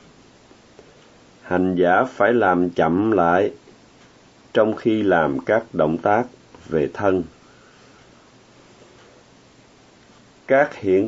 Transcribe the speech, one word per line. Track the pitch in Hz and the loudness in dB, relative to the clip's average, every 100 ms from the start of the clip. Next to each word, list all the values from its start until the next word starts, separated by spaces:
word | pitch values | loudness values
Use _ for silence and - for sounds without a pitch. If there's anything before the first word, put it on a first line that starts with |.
| - - _ _ _ - _ - - - - - - _ | -8 -20 _ _ _ -20 _ -20 -20 -20 -20 -20 -20 _
hành | - 92 92 90 | -4 -2 0 0
giả | 87 95 | 2 2
phải | 131 - 101 | 0 0 0
làm | 120 98 87 90 | 2 2 0 0
chậm | - 82 87 110 | 0 0 0 0
lại | 101 85 90 101 - - - - _ - _ _ _ - | 0 2 2 0 -4 -18 -20 -20 _ -20 _ _ _ -4
trong | - 107 107 | 0 0 0
khi | 120 110 | -2 0
làm | 101 87 78 67 | 2 2 0 -2
các | - 110 - | -2 -2 -2
động | 87 78 80 | -2 -2 0
tác | 104 104 123 - - - - | 0 0 -2 -10 -20 -20 -6
về | 78 69 | -4 -4
thân. | - 101 92 80 - - - - - - - - - - - _ - - - - - - - - - _ - _ _ - _ - - - _ - | -2 -2 -2 -4 -14 -20 -20 -20 -20 -20 -20 -20 -20 -20 -20 _ -20 -20 -20 -20 -20 -20 -20 -20 -20 _ -20 _ _ -20 _ -20 -20 -20 _ -2
Các | 135 147 - | 0 0 -4
hiện | 101 92 | 0 0